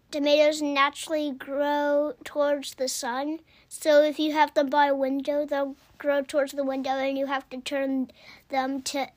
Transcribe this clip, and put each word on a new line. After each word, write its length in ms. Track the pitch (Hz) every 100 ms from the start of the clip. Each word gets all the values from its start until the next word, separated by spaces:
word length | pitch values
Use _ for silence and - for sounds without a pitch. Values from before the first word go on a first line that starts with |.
| _
tomatoes 500 | 302 285 294 302 302
naturally 720 | 294 277 277 277 - 311 294
grow 840 | 262 - 277 294 294 294 294 294 -
towards 500 | - 294 285 285 269
the 140 | - 254
sun. 520 | - 269 254 294 320 - _ _
So 340 | - 311 294
if 160 | 302 294
you 140 | 311
have 220 | 302 294
them 140 | 311 277
by 180 | 294 285
a 80 |
window, 520 | 277 269 277 277 294 294
they'll 300 | 285 277 277 _ -
grow 240 | 294 285
towards 300 | 269 302 269
the 120 | 285
window, 260 | 269 269 262
and 260 | 269 269 277
you 100 | 269
have 220 | 277 -
to 100 | 254
turn 500 | - 277 269 269 247 _ - - _
them 340 | 269 262 269
to, 240 | - 277 262